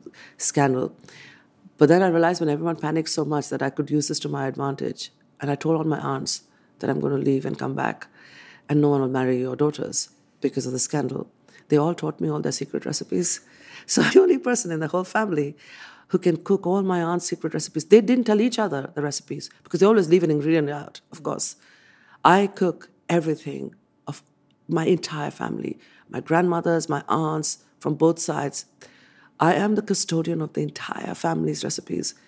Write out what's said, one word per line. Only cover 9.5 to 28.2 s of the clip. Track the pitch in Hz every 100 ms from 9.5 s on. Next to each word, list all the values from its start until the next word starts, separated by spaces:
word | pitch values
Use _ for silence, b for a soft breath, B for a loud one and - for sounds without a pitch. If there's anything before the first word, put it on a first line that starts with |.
| 127
daughters | 147 - - - - _ _ _
because | 139 - 127
of |
the | 127
scandal. | - 151 - - - _ _ b b
They | 151
all | 156
taught | 170 156 -
me | 160
all | 151
their | -
secret | - - 151 -
recipes. | 147 - - 175 - B
<laughs> | B B B B
So | -
I'm | -
the | 381
only | 370 277
person | 247 240 175
in | 160
the | 156
whole | 180
family | 185 214 214 151 143 151 B B B B B
who | 180
can | 180 160
cook | - 196 175
all | 196
my | 190 175
aunt's | 165 175 -
secret | 170 160
recipes. | 151 - 156 -
They | 214
didn't | 226 254
tell | 226 208
each | 240 233
other | 202 143 135 -
the |
recipes | 143 - - 143 - b
because | - 160
they | 196
always | 220 160
leave | 180
an | 170
ingredient | 147 147 165 143
out, | 147 - - -
of | -
course. | 143 - - - b b b b b b
I | 151 185 202
cook | - 180 - - _ -
everything | 170 160 151 147 139 135 - _ _ -
of | - _ _ _ _ -
my | 165 160
entire | 175 - 156 147
family, | - 57 53 - - b b b
my | 123
grandmothers, | - 165 180 170 170 165 156
my | 143 -
aunts, | 160 156 156 147 - b b
from | 143
both | 147 160
sides. | 165